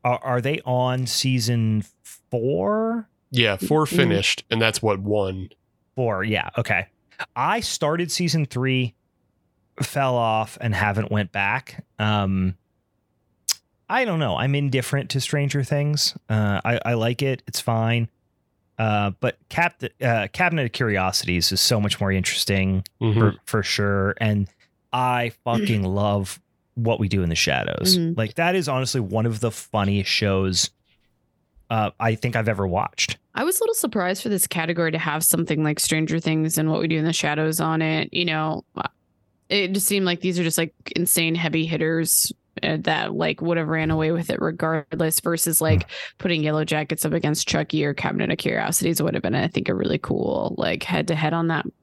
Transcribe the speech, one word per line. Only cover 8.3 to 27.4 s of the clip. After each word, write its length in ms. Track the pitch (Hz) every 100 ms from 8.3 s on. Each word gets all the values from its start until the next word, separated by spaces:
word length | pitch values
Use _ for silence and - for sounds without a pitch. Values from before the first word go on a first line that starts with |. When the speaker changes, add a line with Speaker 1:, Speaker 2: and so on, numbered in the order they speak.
| 160 143
Speaker 1:
three, 480 | 123 131 131 120 _ _ _ _ _ _ _ _ -
fell 320 | 139 143 135 123
off, 400 | 113 110 107 -
and 120 | 120
haven't 360 | 98 104 101 107
went 200 | 107 95
back. 520 | 101 98 127 - - - -
Um, 580 | 107 104 98 95 92 90 _ _ _ _ _ _ _ _ - - _ _ _
I 160 | 226
don't 140 | 240 165
know. 180 | 131 73
I'm 180 | 135
indifferent 560 | 143 143 131 - 139 -
to 100 | 139
Stranger 420 | - 147 143 143
Things. 540 | 127 147 147 147 - - _
Uh, 320 | 107 104 101
I, 160 | - 120
I 100 | -
like 280 | 120 113 120
it. 200 | 139 127 -
It's 140 | -
fine. 480 | - 113 113 117 117 _ _ _ _ _ _ -
Uh, 320 | 110 104 101 92
but 160 | 123 - _
Cap-, 320 | - 170 _ 127 _
uh, 260 | 127 113 98
Cabinet 320 | - 175 165
of 80 | 120
Curiosities 800 | - 117 98 92 - - 87 82
is 80 | 95
so 200 | - 113
much 200 | 101 -
more 100 | 98
interesting 720 | 95 92 - - 98 95 92 - _
Speaker 2:
Mm-hmm. 200 | 113 107
Speaker 1:
for, 140 | 107 92
for 180 | - 110
sure. 520 | 98 - 101 98 95 -
And 300 | 110 104 95 _ _ _ _
I 400 | 123 127 123 117 -
fucking 380 | 123 113 104 107
<clears throat> 20 |
love 560 | 92 98 104 101 95 - _ _ _
What 240 | - 113 117
We 100 | 101
Do 140 | 98
in 60 | 85
the 60 |
Shadows. 640 | 80